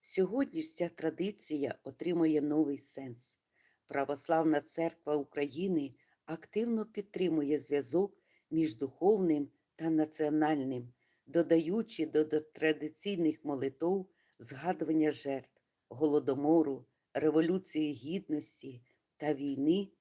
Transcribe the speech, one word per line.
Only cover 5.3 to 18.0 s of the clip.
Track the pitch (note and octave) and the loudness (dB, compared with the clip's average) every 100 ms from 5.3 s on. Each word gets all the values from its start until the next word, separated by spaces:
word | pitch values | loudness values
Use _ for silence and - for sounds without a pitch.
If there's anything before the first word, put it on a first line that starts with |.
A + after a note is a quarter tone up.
| - C#3+ C3 F#3+ E3+ C#3 - _ _ - | -4 -4 -2 0 0 -2 -10 _ _ -12
активно | E3 - G#3 A#3 A3+ G#3+ | -12 -6 -4 -2 -2 -4
підтримує | - G3+ - F3+ D#3+ C#3+ D3 | -8 -10 -2 0 0 0 -2
зв'язок | B2 C#3+ B2 D3+ G3 _ _ _ _ | 0 -2 0 0 -2 _ _ _ _
між | D#3+ D#3 A#2 | 0 0 -2
духовним | C3+ - F3 G#3+ F#3 D3+ C#3+ _ _ - | -8 0 2 4 4 2 0 _ _ -8
та | D#3+ | 0
національним, | D#3+ D#3 - D3+ D3+ D3+ D3+ C3 B2+ B2 _ _ _ _ | 2 0 0 0 2 2 0 -2 -6 -10 _ _ _ _
додаючи | D#3+ E3+ E3 D#3 G#3 A3 - D3+ | 0 4 4 4 -2 -4 -4 0
до, | D3+ | 2
до | D#3 D#3 | 2 0
традиційних | - - D#3 D3+ D3+ D#3 G3+ G3 D#3+ D3+ D3 | -4 -2 0 0 -4 -8 -6 0 0 0 -4
молитов | C#3 C3+ C3+ E3+ G3 F#3 _ _ _ | -4 -4 -2 -2 -2 -4 _ _ _
згадування | A#2 C3+ E3 E3+ D3+ D#3+ D3+ | -14 -8 -4 -4 0 2 2
жертв | C#3 C#3 C3+ C3 _ _ _ _ | 0 -4 -6 -6 _ _ _ _
Голодомору, | A#2+ D3+ D3 C3 C3+ D3 E3 D3+ C3 A2+ _ _ | 0 2 2 2 0 4 6 4 -2 -10 _ _
Революції | C3 D3+ D3+ E3 F#3 F#3 D3+ D3+ | 0 2 4 4 0 -2 -4 -4
Гідності | C3 | -4